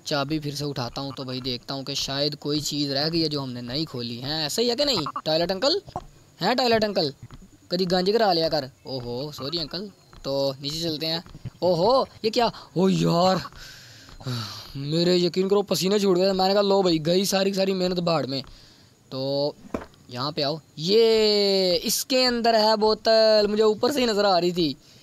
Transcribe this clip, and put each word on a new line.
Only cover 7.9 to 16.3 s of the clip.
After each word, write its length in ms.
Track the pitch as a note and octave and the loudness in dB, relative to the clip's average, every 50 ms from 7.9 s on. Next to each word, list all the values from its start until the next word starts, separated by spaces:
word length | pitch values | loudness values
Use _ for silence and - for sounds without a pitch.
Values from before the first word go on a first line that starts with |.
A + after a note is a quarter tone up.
| F#3+ F#3 F3+ G3 | 2 2 2 2
करा 200 | G#3 A#3 A3+ G3 F3 | 2 4 4 4 2
लिया 160 | E3 D#3+ D#3 | 2 0 0
कर। 200 | D#3+ D3+ C3 C3 - _ _ | 0 -2 -4 -6 -12 _ _
ओहो, 440 | D3+ C3 C3 A#2+ A#2+ A#2+ B2 D3 D3+ | -10 -10 -8 -8 -6 -6 -6 -8 -8
sorry 280 | D3 - B2+ C#3+ E3 E3+ | -10 -10 -8 -6 -6 -6
uncle। 300 | D#3 C3+ - F3 G#3+ G3 - _ _ _ - - - | -6 -8 -8 -10 -12 -12 -16 _ _ _ -20 -12 -8
तो 320 | C3+ C#3 C#3 C#3 C#3 C3 C3+ | -4 -2 0 0 0 -2 -4
नीचे 200 | C#3 C#3+ D#3 E3 | -8 -8 -6 -4
चलते 240 | E3+ E3 D#3 C#3 D#3 | -4 -4 -4 -4 -4
हैं। 180 | D#3+ E3 E3+ - - - - - - - - | -4 -4 -6 -6 -10 -18 -14 -14 -14 -8 -2
ओहो, 460 | E3+ F3+ F3+ D#3+ F3+ A3 C4 C4 G3+ - - - - | 0 2 2 4 4 4 4 2 0 -2 -6 -6 -4
ये 40 | A3+ | -2
क्या? 220 | G#3+ A#3+ A#3 G3+ - - - - - | 0 2 0 0 -2 -6 -14 -6 -2
ओ 120 | D#3+ F#3 F#3+ | 2 2 2
यार, 540 | F#3 D#3+ E3 E3 E3 E3+ F3+ F#3 F#3+ F3+ - - - - - - - - - - - - - - - - - C3 B2 A#2 A2 G2+ - - - - - | 4 2 2 2 4 4 4 4 2 0 -2 -8 -14 -18 -18 -20 -20 -20 -20 -20 -20 -20 -20 -20 -20 -14 -10 -8 -8 -8 -8 -10 -12 -14 -16 -14 -12
मेरे 380 | C#3 C#3 C#3+ D#3 E3+ E3+ F3 F3+ | -10 -6 -2 0 2 2 4 4
यकीन 300 | F3+ F3 F3 D3+ F#3 F#3+ G3 | 4 2 2 0 0 0 2
करो 120 | G3+ G3+ | 2 2
पसीने 380 | G3 - G3 C#3+ E3 F#3 G3+ G#3+ | 2 0 -2 0 2 2 2 4
छूट 180 | G3 G3 F3+ | 4 4 4
गए। 140 | F3 F#3 G3 | 4 4 2